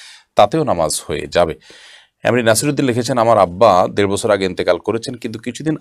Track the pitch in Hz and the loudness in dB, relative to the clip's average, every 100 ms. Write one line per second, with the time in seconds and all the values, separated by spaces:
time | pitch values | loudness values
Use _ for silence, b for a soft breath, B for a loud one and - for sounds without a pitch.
0 | B B B - 104 160 135 87 78 - | B B B 2 2 2 -2 -2 -2 -4
1 | - 76 73 85 85 73 B B B B | -8 -8 -4 0 0 -2 B B B B
2 | B _ - 120 113 110 147 143 139 117 | B _ -2 0 2 0 0 -2 -2 -2
3 | 120 123 113 110 87 87 113 90 117 - | -2 0 4 4 2 4 4 4 2 0
4 | 101 98 113 101 95 90 92 87 - 113 | -2 -2 0 0 -2 -4 -4 -4 -4 -6
5 | 123 123 117 113 123 117 147 156 | -8 -12 -12 -10 -12 -8 -8 -8